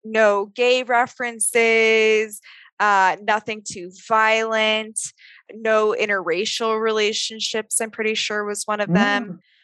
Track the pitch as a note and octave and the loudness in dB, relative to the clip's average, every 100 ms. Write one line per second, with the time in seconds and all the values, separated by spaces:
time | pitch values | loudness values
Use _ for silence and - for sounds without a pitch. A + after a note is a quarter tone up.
0 | A3 A3 G#3+ G3+ G#3 G3+ B3 B3+ A#3+ A#3+ | -4 2 4 4 -2 0 2 2 2 0
1 | B3 - B3 A3+ - A#3+ A3+ A3+ A3 A3 | 0 -4 -10 -6 -2 2 2 4 4 4
2 | A3 G#3+ G#3+ G#3 - - - _ G#3 G3+ | 4 2 0 -8 -20 -20 -20 _ 2 4
3 | F#3+ F3+ G#3 G#3+ G#3+ G#3+ G#3 G#3 F3 F#3 | 4 2 -2 -2 -2 -10 -10 -12 -14 -16
4 | - A3 A3 A3 A3 A3 A3 G#3+ A3 A3 | -2 2 4 2 0 0 0 0 -4 -10
5 | - - - - _ G#3+ A3 A3 G#3+ - | -12 -14 -20 -20 _ -8 0 2 2 0
6 | G#3+ G3+ E3+ E3+ A3 - A3+ A3 A3+ A3 | -2 -2 -2 -2 -2 -2 -2 0 0 0
7 | G#3+ G#3+ - A3 G#3 A3 G#3+ - A3+ G#3+ | 0 -2 -6 -6 -6 -6 -4 -4 -4 -4
8 | A3 A3 - G#3 G#3 G#3 - G#3 G3+ F3 | -4 -2 -4 -4 -4 -6 -6 -4 0 2
9 | G3+ G3+ G#3 F3 _ _ | 2 0 -4 -14 _ _